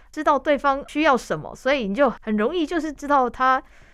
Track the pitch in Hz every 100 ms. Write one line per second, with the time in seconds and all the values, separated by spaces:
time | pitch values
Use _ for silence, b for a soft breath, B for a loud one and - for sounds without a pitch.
0 | B 311 311 277 302 285 285 269 - 294
1 | 311 240 - 165 - - 254 285 196 202
2 | 277 - - 214 220 349 294 339 311 285
3 | 285 285 247 226 262 262 - b b